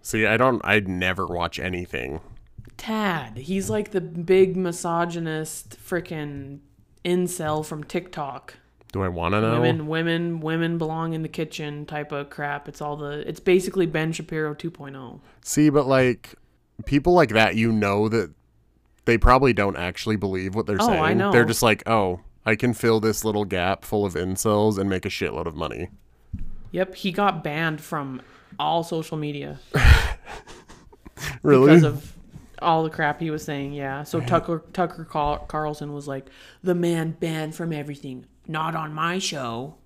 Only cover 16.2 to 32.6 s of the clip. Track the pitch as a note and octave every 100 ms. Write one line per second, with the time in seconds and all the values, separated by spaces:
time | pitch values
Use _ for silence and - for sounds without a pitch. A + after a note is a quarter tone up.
16.2 | - - _ _ _ - - C#3+ C#3+ F3+
17.2 | C#3+ A2 A2 G#2+ A2+ A2 G2+ G2+ G#2+ A2+
18.2 | F2 - _ _ _ _ _ _ - A#2
19.2 | B2 B2+ C3+ G#2 G2+ D#2+ F2+ F2+ A2+ G#2+
20.2 | G2 F#2+ F#2+ G2 G#2+ C#3 A3+ F3+ D#3 -
21.2 | G3+ B2 A2+ A2+ A#2+ G#2 - A2+ F#2+ F2+
22.2 | - _ - A2 B2 A2 A#2 A2 A2 G#2
23.2 | A2 G#2 G2+ F#2 F2+ G2 - G#2+ G2+ E2+
24.2 | F#2 F#2 A2+ G#2 G#2+ G2 G2 F#2 F#2+ -
25.2 | F2+ - E2 D2+ D#2+ A1 F2 - _ _
26.2 | _ - - - - E3+ F#3+ - G3+ F3
27.2 | G3+ E3+ D#3 D3 E3 D#3 - D#3+ C#3 B2+
28.2 | - - _ - D3 F3 E3 E3 D#3 D#3+
29.2 | D3 C#3+ C#3+ D3 - D3 - - - -
30.2 | - - - - - - - - - -
31.2 | - C3 D3 C3+ C#3 E3+ D#3 C#3 - -
32.2 | - - - -